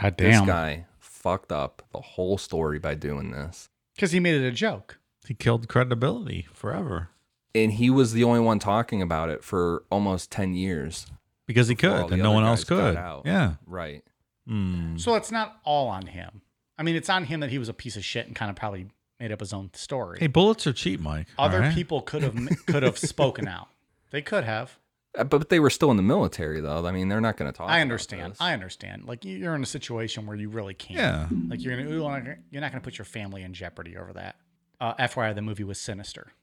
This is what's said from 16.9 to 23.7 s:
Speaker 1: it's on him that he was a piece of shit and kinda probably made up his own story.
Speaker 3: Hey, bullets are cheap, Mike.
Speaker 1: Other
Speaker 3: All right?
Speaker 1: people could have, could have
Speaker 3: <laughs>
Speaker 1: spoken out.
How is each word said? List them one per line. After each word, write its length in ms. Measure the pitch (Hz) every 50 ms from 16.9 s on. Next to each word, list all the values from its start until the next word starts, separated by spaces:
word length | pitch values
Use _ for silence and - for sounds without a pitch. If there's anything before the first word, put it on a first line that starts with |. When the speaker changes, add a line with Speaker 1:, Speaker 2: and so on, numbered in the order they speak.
| 165
Speaker 1:
it's 140 | 165 160 -
on 160 | 190 185 160
him 160 | 123 165 156
that 100 | 147 120
he 80 | 131 139
was 100 | 117 113
a 40 | -
piece 220 | - - 120 -
of 80 | 104 92
shit 220 | - - 117 113
and 100 | - 113
kinda 180 | - 113 101 95
probably 320 | - 110 104 98 92 92 98 - _ _ _ _ _
made 120 | 120 110
up 80 | 107 101
his 140 | 104 92 104
own 160 | 98 98 95 -
story. 440 | - - - 143 127 107 87 87 -
Speaker 3:
Hey, 80 | 170 147
bullets 380 | - 160 190 214 220 - -
are 80 | 147 123
cheap, 260 | - - 180 190 -
Mike. 280 | 80 76 78 78 90 - - -
Speaker 1:
Other 200 | 139 - 92 95
Speaker 3:
All 60 | 117
right? 80 | 151 165
Speaker 1:
people 280 | 180 170 - 160 131
could 220 | - - - 151 151
have, 120 | 127 107 120 120 143 165 - -
could 160 | - 156 143 131
have 140 | 127 - -
Speaker 3:
<laughs> 140 | - - -
Speaker 1:
spoken 340 | - 143 127 - - 147 95
out. 220 | 90 - - -